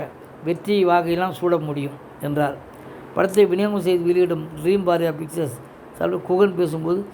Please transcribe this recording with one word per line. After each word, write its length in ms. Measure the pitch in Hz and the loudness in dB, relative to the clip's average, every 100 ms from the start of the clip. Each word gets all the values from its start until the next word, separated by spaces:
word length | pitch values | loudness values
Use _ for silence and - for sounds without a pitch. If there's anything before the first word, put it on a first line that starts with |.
| 143 - - - 151 | -2 -12 -20 -8 -4
வெற்றி 300 | 170 196 208 180 | -4 2 4 6
வாகையெல்லாம் 520 | 175 170 170 185 160 | 4 2 0 -2 0
சூட 160 | 175 170 | 0 0
முடியும்" 400 | 151 143 139 - - - | 0 -4 -6 -8 -18 -8
என்றார். 360 | 147 147 143 139 - - - - - | -4 0 0 -2 -14 -18 -18 -18 -10
படத்தை 340 | - 185 196 190 | -4 0 4 4
விநியோகம் 380 | 180 208 202 175 | 4 0 0 0
செய்து 180 | 180 | 2
வெளியிடும் 400 | 170 180 175 160 156 156 | 2 2 2 0 -6 -4
ட்ரீம் 280 | 160 202 | 0 2
வாரியர் 320 | 175 170 165 151 | 2 2 2 -2
பிக்சர்ஸ் 400 | 160 170 147 - - - - | -6 -4 -4 -6 -16 -20 -14
சார்பில் 280 | - 170 185 | -4 -2 -2
குகன் 320 | 185 185 202 175 | 0 4 4 4
பேசும்போது, 440 | 170 160 160 185 202 | 0 0 -2 -2 -4